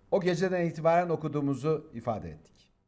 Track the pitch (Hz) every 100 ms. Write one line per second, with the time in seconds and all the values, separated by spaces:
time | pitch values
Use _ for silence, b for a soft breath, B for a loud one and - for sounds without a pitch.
0 | - 190 175 165 190 180 170 165 160 170
1 | 180 156 151 147 139 127 147 151 - 117
2 | 117 104 87 139 - _ _ _